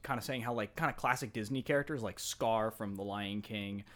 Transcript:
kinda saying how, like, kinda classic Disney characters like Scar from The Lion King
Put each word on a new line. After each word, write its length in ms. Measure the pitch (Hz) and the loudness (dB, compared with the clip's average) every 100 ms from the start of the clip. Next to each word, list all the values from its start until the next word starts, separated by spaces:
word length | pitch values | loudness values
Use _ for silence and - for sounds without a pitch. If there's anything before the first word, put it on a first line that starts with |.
kinda 200 | - 123 | -4 -2
saying 180 | 127 131 | -2 -4
how, 120 | 117 | -2
like, 200 | 117 104 | 0 -2
kinda 180 | - 160 | 0 -2
classic 380 | - 127 131 120 | 2 2 2 2
Disney 300 | 113 107 131 | -2 -2 0
characters 400 | 123 143 139 147 | 4 2 2 -2
like 160 | 107 87 | -4 -4
Scar 520 | - - 117 113 110 | -6 0 4 4 4
from 240 | 110 104 98 | 0 -4 -4
The 60 | |
Lion 380 | 101 101 101 104 | -2 -2 0 -2
King 420 | - 107 101 101 101 | -2 -4 -2 -4 -8